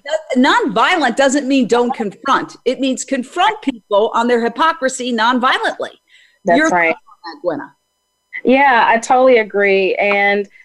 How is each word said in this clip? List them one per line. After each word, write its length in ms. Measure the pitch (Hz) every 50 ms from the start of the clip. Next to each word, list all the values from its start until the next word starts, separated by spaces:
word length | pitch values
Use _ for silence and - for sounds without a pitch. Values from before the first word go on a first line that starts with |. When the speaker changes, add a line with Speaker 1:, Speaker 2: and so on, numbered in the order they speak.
| -
Speaker 1:
it's, 320 | 285 311 311 - - 269
nonviolent 800 | 247 254 302 392 480 453 277 180 220 247 302 370 349 277 240 220
doesn't 300 | - 277 277 247 294 247 254
mean 180 | 277 269 247
don't 260 | 175 226 240 247 240
confront. 640 | 254 - 226 196 - - - 277 247 - - - - - -
It 160 | - 262 -
means 240 | 269 262 262 - -
confront 560 | - 269 262 220 - - 349 - - - -
people 480 | - 277 254 220 _ - 202 196 220 226 -
on 140 | 220 233 240
their 140 | 240 233
hypocrisy 680 | 233 233 233 247 320 320 320 320 262 262 254 - 247 254
nonviolently. 800 | 240 220 220 233 254 247 240 269 330 403 453 339 - - - - - _ _ _ _ _ _ _ _ _ -
Speaker 2:
That's 120 | 190 170
Speaker 1:
Your 120 | 180 208 -
Speaker 2:
right. 240 | 180 175 165 165 160
Speaker 1:
thoughts 100 | - _
on 500 | - - _ - 165 160 147 - 175 156 135
that, 60 | -
Gwenna? 80 | - _ _ _ _ _ _ _ _ _ _ _ _ - - -
Speaker 2:
Yeah, 400 | - 254 269 285 277 247 226 180 -
I 100 | 226 226
totally 400 | - - 262 254 262 262 254 226
agree. 560 | 214 196 - 202 202 196 190 196 190 180 -
And, 520 | - 202 202 202 202 202 202 202 208 202 - _ -